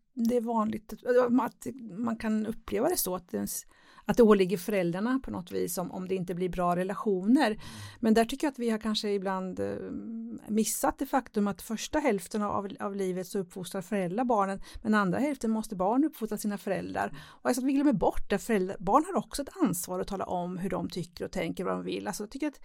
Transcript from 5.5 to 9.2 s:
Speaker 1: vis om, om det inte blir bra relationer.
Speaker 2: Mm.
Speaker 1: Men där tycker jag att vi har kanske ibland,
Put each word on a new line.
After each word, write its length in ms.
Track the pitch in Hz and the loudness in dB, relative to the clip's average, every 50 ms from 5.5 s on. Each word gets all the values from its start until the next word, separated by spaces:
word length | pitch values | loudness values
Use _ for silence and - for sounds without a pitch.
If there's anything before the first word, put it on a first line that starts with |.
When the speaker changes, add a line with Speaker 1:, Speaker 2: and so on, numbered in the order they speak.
Speaker 1:
vis 260 | 196 190 185 175 - 190 | -2 -2 -2 -2 -2 -4
om, 140 | 175 180 | -6 -6
om 160 | - 185 185 185 | -6 -8 -4 -4
det 80 | 190 | -2
inte 200 | 190 175 185 180 | -2 -2 -4 -4
blir 140 | 170 185 185 | -2 -2 -2
bra 260 | 175 185 175 175 175 | -2 0 0 2 2
relationer. 720 | 175 185 190 196 - - 220 196 180 185 208 254 311 277 214 | 2 0 -2 -4 -4 0 0 0 0 4 6 6 6 6 4
Speaker 2:
Mm. 80 | 214 - - - - - - - - - | 2 -2 -8 -14 -14 -14 -14 -16 -10 -2
Speaker 1:
Men 140 | 233 226 220 | 2 4 6
där 120 | 226 226 | 6 4
tycker 220 | 233 277 - - 294 | 2 0 -2 -2 -2
jag 40 | |
att 80 | 269 - | -2 0
vi 100 | 240 233 | -2 -2
har 80 | 220 214 | -2 0
kanske 320 | 220 220 214 - - 208 202 | -2 -2 -2 -2 -2 -2 -2
ibland, 460 | 202 | -2